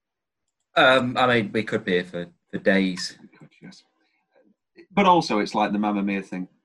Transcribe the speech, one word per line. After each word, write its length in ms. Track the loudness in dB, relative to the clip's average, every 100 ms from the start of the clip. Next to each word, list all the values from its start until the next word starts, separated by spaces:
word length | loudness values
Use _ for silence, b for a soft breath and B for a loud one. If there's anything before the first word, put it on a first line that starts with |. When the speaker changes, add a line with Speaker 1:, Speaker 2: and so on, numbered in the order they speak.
| _ _ _ _ _ _ _ 2
Speaker 1:
Um, 420 | 4 4 2 0
I 100 | 2
mean, 240 | 2 0
we 100 | -4
could 200 | -4 -6
be 100 | -2
here 100 | -2
for, 240 | -2 -10 -12 _ _
for 80 | -4
days. 600 | 0 2 0 -4 -10 -14
Speaker 2:
We 60 | -20 _
could, 120 | -20 _
yes. 220 | -20 -20 _ _ _ _ _ _ _ _ _ _ -8
But 140 | 0 4
also, 340 | 4 2 -2
it's 160 | -2 -2
like 160 | -2
the 80 | -2
Mamma 220 | -2 -2
Mia 180 | -4 -6
thing. 260 | -8 -12 -12 _